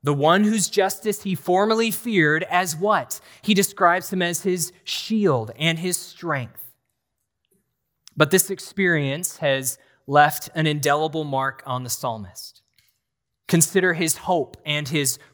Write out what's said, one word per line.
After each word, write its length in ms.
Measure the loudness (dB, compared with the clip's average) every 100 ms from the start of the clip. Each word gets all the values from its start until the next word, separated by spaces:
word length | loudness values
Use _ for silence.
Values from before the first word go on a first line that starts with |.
the 100 | 0
one 300 | 2 4 4
whose 260 | 4 2 0
justice 540 | 0 0 0 -4 -4
he 100 | -4
formerly 560 | -4 0 2 2 2 0
feared, 540 | -2 0 2 4 2
as 320 | 2 0 0 -2
what? 440 | 0 0 -2 -12 -14 -10
He 120 | 0
describes 580 | 2 2 4 4 4 -2
him 100 | -2
as 200 | -2 -2
his 300 | -2 -2 -4 -8
shield 640 | -10 -10 -2 2 2 2 -2 -2
and 220 | -2 0
his 160 | -4 -6
strength. 760 | -8 -12 -4 -4 -6 -14 -20 _ _ _ _ _ _ _ _ _ _ _ _ _ -18 0
But 140 | 4
this 200 | 4 0
experience 880 | -6 -8 -2 2 2 0 -2 -6 -4
has 400 | -2 0 -2 -8 _ _ 0
left 420 | 4 4 2 -8
an 120 | -2 0
indelible 580 | 0 0 0 0 -4
mark 380 | -4 -2 -4 -6 -8
on 160 | -6
the 80 | -6
psalmist. 720 | -6 -6 -8 -12 -16 -20 -20 _ _ _ _ _ _ _ _ -2
Consider 460 | 2 2 2 0
his 240 | 0 -2 -4
hope 380 | -2 -2 -2 -10
and 240 | -6 -6 -2
his 300 | -2 -2 -4 -12